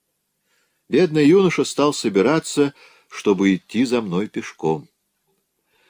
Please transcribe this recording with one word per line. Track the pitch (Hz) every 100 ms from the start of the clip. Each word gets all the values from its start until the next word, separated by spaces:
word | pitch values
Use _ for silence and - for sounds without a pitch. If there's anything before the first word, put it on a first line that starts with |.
| _ _ _ _ _ _ _ _ _
Бедный | 117 180 156 147
юноша | 190 185 156
стал | 127 - 147
собираться, | 139 117 98 104 160 - - 143 - - _ _
чтобы | - 104 95 98
идти | 92 - 107 127
за | 120
мной | 107 87 107
пешком. | - - - 80 80 73 _ _ _ _ _ _ _ _ _